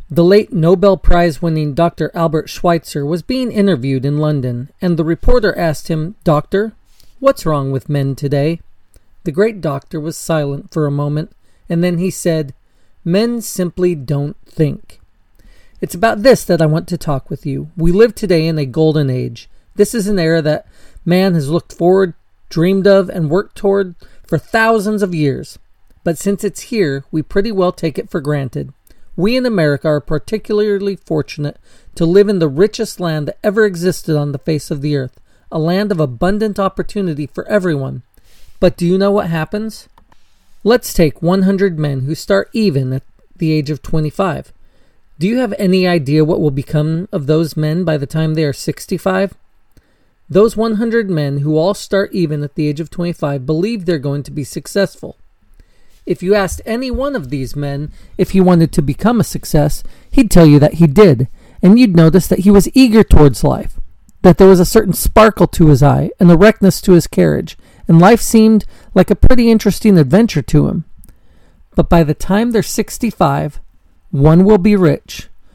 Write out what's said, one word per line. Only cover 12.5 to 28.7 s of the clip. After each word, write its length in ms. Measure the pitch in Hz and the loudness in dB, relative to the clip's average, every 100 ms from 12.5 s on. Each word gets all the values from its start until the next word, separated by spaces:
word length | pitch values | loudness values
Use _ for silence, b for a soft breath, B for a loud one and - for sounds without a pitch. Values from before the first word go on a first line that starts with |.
| - _ _ _ _ 165 | -12 _ _ _ _ -4
'Men 340 | 185 233 240 | -2 -2 -4
simply 520 | - - 180 - 180 | -8 -6 -6 -2 -2
don't 420 | 165 127 143 143 - - | -2 -4 -4 -6 -10 -16
think.' 520 | - 151 - - - _ _ _ _ _ - - - | -4 -4 -4 -16 -20 _ _ _ _ _ -20 -20 -12
It's 140 | - | -12
about 300 | 175 226 214 | -4 -2 2
this 200 | 240 220 - | 4 4 2
that 140 | 170 | 0
I 60 | 160 | 0
want 220 | 156 - | 0 -4
to 100 | 170 | -8
talk 320 | - 135 - | -4 -6 -6
with 160 | 160 147 | -10 -8
you. 240 | 139 151 - | -10 -10 -2
We 140 | 170 | 0
live 240 | 180 233 - | 2 -2 -4
today 320 | 196 170 160 | -2 -2 0
in 100 | 156 | -4
a 80 | 135 | -4
golden 460 | 123 156 151 139 | -2 0 0 -2
age. 360 | 127 123 117 - - _ - | -4 -8 -12 -20 -20 _ -2
This 180 | 208 | -2
is 140 | 233 196 | -2 -4
an 100 | 202 | -2
era 240 | 160 165 | 0 0
that 240 | 151 151 - b b b - | -2 -4 -6 b b b -2
man 300 | 180 190 170 | 0 2 -2
has 160 | 139 | -2
looked 200 | 165 - | -6 -6
forward, 440 | - 175 190 185 - _ _ - | -2 0 2 0 -4 _ _ -10
dreamed 380 | 165 175 196 190 | -4 -2 0 2
of, 220 | 196 185 | 2 2
and 200 | 190 156 | -4 -2
worked 260 | 175 208 - | -2 -4 -6
toward 380 | 196 196 185 170 b b - | -2 -2 -4 -10 b b -6
for 140 | 160 | -6
thousands 640 | - 226 220 226 196 214 | -4 -2 0 0 -2 -4
of 100 | 196 | -4
years. 460 | 170 143 127 135 - _ _ _ _ | -2 -2 -4 -10 -20 _ _ _ _
But 140 | 175 160 | -6 -4
since 260 | 196 202 | -4 -4
it's 180 | 208 - | -6 -8
here, 440 | - 226 160 135 - | -8 -4 -2 -4 -6
we 100 | 160 | -8
pretty 300 | 151 202 208 | -4 -4 -2
well 200 | 196 180 | -2 -2
take 260 | - 165 - | -2 -6 -6
it 120 | - | -8
for 120 | 180 | -8
granted. 520 | 139 147 131 147 135 | -4 -6 -6 -8 -12